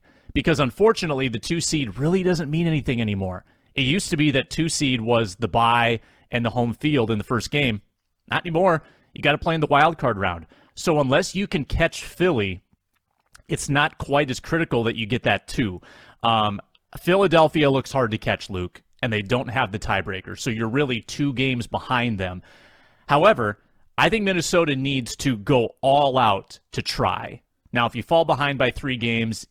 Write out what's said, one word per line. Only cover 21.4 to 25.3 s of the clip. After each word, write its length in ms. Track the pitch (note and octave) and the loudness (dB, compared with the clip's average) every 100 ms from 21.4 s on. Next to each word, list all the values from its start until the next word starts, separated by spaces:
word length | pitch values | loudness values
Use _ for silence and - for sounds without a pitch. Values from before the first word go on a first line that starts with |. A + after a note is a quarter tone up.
| C3+ B2 A2 | -2 -2 -4
behind 500 | A2 - B2+ A#2+ G2+ | -6 -2 -2 -2 -2
them. 240 | F#2 F2+ - - - _ _ _ - | -6 -8 -16 -20 -20 _ _ _ 0
However, 520 | C#3+ F#3+ C#3 G#2+ G2+ _ _ _ - | 4 4 4 0 -4 _ _ _ 0
I 100 | D#3 | 2
think 160 | A3 | 2
Minnesota 520 | G3 F3+ - F3+ D#3+ C3+ | 0 0 2 2 2 0
needs 380 | C3+ C3+ A#2+ - | -2 -2 -4 -4
to 180 | C#3+ | -2